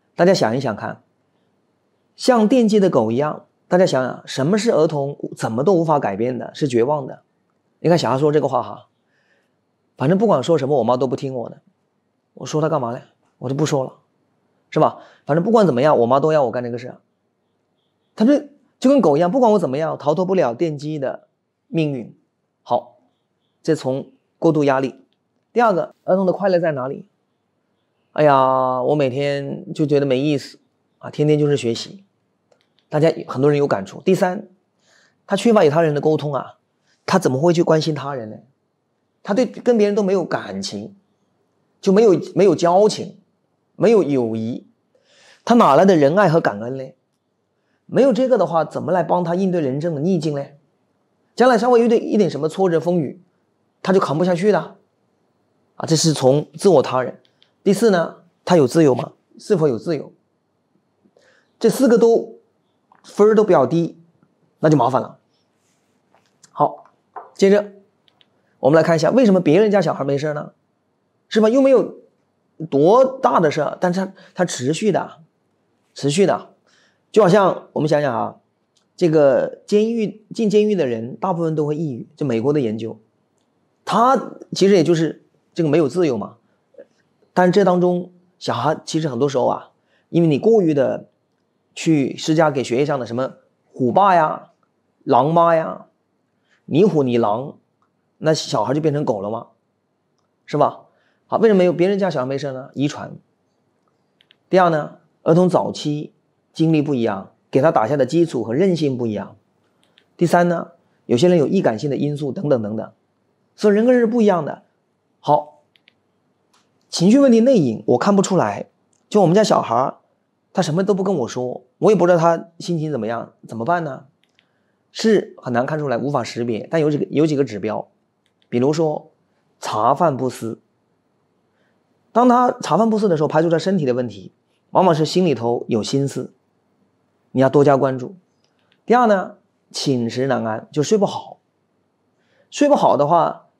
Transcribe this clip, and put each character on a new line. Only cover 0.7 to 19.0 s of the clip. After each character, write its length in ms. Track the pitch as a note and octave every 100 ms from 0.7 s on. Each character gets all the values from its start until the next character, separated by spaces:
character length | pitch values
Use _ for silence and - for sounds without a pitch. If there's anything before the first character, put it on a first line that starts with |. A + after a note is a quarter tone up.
| G#2
看， 260 | A2 A2 _ _ _ _ _ _ _ _ _ _ _ -
像 300 | - A#3+ G#3+
电 220 | C4 A3
击 100 | G#3+
的 120 | F#3+
狗 200 | C#3+ A2
一 60 | A#2
样， 300 | D3+ - - _ -
大 120 | F3+
家 80 | F#3
想 180 | C3+
想， 180 | B2+ - -
什 200 | - C3+
么 120 | G#3+
是 140 | A#3
儿 140 | D3+ D#3+
童 300 | D3+ C#3 C#3 -
怎 160 | - A#2+
么 140 | A2+
都 80 | D3+
无 100 | F3+
法 160 | E3 D3
改 180 | A#2+ G2
变 220 | A#2 B2
的， 120 | -
是 140 | - D3+
绝 160 | A#2+
望 220 | A#2+ D3 C3
的？ 160 | - _ _ _ _ _ _
你 80 | -
看 80 | E3+
小 140 | A2+
孩 80 | C3
说 120 | D3+
这 80 | D3+
个 80 | C#3
话 160 | B2+
哈 260 | G2+ G#2+ - _ _ _ _ _ _ _ _ _ _ -
，“反 140 | C3
正 80 | F#3+
不 80 | A3
管 160 | D#3+
说 160 | B2 E3
什 100 | C3
么， 80 | C#3+
我 80 |
妈 140 | A2+ B2
都 80 | C3+
不 100 | C3
听 180 | C#3
我 140 | C3 A#2
的， 140 | - _ _ _ _ _ _ _
我 100 | -
说 160 | C3 D3+
他 80 | D#3
干 100 | D#3
嘛 140 | A#2+
呢？ 80 | B2+ - _ _ _
我 100 | B2+
就 60 |
不 100 | C3+
说 200 | D3+ C#3+
了， 100 | C3 - _ _ _ _ _ _ _
是 100 | -
吧？ 200 | C#3 - - _
反 100 | -
正 80 | D3+
不 80 | F#3
管 140 | A3+
怎 80 | F#3+
么 80 | A#2+
样， 180 | D3 C3
我 60 |
妈 160 | A#2 C3+
都 100 | D#3
要 140 | D#3
我 60 | B2+
干 120 | B2
这 80 | B2
个 60 | A#2+
事。” 180 | B2 - _ _ _ _ _ _ _ _ _ _ _
他 120 | - A3
这 240 | D4 - _ _ -
就 120 | B3+
跟 100 | C#4+